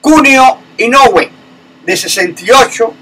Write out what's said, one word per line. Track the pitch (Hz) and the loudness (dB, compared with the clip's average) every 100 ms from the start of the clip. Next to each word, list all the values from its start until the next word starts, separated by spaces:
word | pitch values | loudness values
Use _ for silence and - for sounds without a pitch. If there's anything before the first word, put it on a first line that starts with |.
Kunio | 294 311 277 269 262 262 - - | 2 2 2 2 2 0 -12 -8
Inoue, | 226 269 254 175 - - _ _ _ _ - | -2 2 2 2 -4 -12 _ _ _ _ -8
de | 185 | -8
sesenta | 170 190 180 - | -6 -6 -6 -8
y | 180 | 0
ocho | 262 233 - 226 - | 0 0 -2 -6 -6